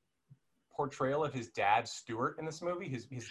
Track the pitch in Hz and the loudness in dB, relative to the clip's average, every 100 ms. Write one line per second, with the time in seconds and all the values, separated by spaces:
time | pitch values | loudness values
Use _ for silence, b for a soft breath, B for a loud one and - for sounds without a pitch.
0 | _ _ _ 135 _ _ _ - 139 - | _ _ _ -20 _ _ _ -4 -4 0
1 | 131 143 151 131 113 - 101 110 117 - | 0 2 0 -2 -4 2 6 6 4 -4
2 | - 113 139 156 160 151 170 180 185 123 | -6 -2 -2 -2 -6 -4 -2 -2 -4 -6
3 | - 127 110 | -6 -10 -6